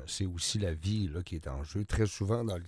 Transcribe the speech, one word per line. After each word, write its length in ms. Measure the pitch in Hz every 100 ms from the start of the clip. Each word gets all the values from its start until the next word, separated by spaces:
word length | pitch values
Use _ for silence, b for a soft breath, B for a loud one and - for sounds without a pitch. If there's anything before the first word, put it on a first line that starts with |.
| 65
c'est 200 | - 95
aussi 320 | 87 - 107
la 160 | 98
vie, 340 | 80 90 107 95
là, 140 | 80
qui 120 | 87 82
est 120 | 73
en 140 | 67
jeu ? 220 | 76 98 104
Très 180 | -
souvent, 400 | 107 - 98 117
dans 140 | 113
le 60 | 90